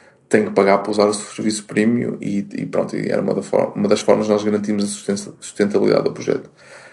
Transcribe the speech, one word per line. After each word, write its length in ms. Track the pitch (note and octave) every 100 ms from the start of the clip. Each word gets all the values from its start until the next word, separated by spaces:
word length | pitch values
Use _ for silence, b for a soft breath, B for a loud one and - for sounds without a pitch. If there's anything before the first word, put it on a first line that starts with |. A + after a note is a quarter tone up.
| b b -
tem 160 | A2
que 60 | G#2
pagar 280 | A#2 G2 G2+
para 120 | -
usar 160 | G#2 G#2
o 80 |
serviço 500 | G#2 - - A2 G#2+
premium 540 | - G#2 G#2+ A#2+ A#2+ -
e, 180 | - G2+ -
e 120 | - -
pronto, 300 | F#2 - -
e 120 | -
era 140 | -
uma 100 | -
da 100 | -
for-, 300 | - - - -
uma 100 | G2+
das 140 | -
formas 260 | - G#2 G#2+
de 60 |
nós 100 | G#2
garantirmos 400 | G#2 G#2 G2+ G#2
a 40 | G2+
susten-, 460 | - - G2+ - -
sustentabilidade 640 | - - G2+ G2+ G#2 -
do 100 | -
projeto. 380 | - - - - b b b b